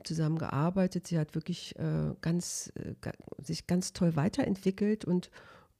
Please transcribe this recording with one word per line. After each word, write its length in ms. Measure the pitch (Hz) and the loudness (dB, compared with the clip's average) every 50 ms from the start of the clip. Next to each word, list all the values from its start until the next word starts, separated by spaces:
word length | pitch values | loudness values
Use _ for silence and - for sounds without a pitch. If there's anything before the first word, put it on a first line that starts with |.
| - | -8
zusammen 340 | - 160 165 160 151 160 160 | -4 -2 0 2 2 2 0
gearbeitet. 680 | - - - 135 151 170 180 196 185 180 - 180 - | 0 0 0 2 2 2 4 4 4 4 2 -2 -2
Sie 120 | - 170 165 | 0 0 0
hat 160 | 151 - - | 0 0 -2
wirklich, 420 | 160 - - 175 - - - - - | -4 -2 -4 -4 -6 -6 -10 -6 -4
äh, 360 | 160 156 156 156 151 151 - - | -2 0 2 2 2 0 -2 -2
ganz, 500 | - 165 170 175 175 - - - - - - | 0 0 0 0 0 -2 -4 -6 -6 -8 -8
äh, 200 | - - - - - | -8 -8 -8 -8 -8
ga-, 120 | - - - - - - - - | -8 -10 -10 -10 -12 -14 -14 -10
sich 280 | - - 160 - - | -6 -6 -6 -4 0
ganz 260 | - 180 180 185 - | 0 0 2 0 0
toll 240 | - - 185 170 165 | 0 2 2 4 4
weiterentwickelt 880 | 156 151 208 - - 262 - 196 - - 190 190 - 208 208 214 214 - | 4 2 2 2 2 2 2 0 0 0 0 0 2 2 2 2 0 2
und 260 | - 180 180 - - - - - - - - - _ _ | 2 2 2 0 -2 -10 -20 -20 -20 -20 -20 -20 _ _